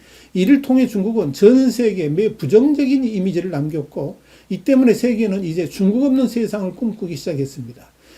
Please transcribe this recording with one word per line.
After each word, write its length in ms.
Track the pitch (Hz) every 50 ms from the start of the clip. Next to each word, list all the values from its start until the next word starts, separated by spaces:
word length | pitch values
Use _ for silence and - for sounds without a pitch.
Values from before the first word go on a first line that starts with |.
| - - - - - _
이를 280 | - 185 185 254 285 269
통해 280 | - - 254 262 254 -
중국은 440 | - 202 185 226 226 226 175 143 139
전 360 | - 202 214 254 262 269 247
세계에 380 | - - 240 214 190 185 156 147
매우 240 | 151 180 220 208
부정적인 720 | 214 - 156 127 202 226 262 302 294 285 285 254 277 269 254
이미지를 460 | 220 220 190 185 190 160 175 180 185
남겼고 680 | 165 139 147 156 160 156 139 - - 170 139 160 - - _ _ - - _ -
이 100 | 190 185
때문에 320 | - 285 269 262 262 240 202
세계는 500 | - - 247 233 208 226 202 190 196 185
이제 240 | 160 160 180 165 143
중국 340 | - - 190 190 208 254 277
없는 220 | 277 262 269 254
세상을 460 | - - 233 220 214 220 214 190 180
꿈꾸기 420 | 180 - 233 220 - - 196 170 165
시작했습니다. 760 | - - 190 156 139 139 135 - 139 120 117 - - - _ _ _ _ _ -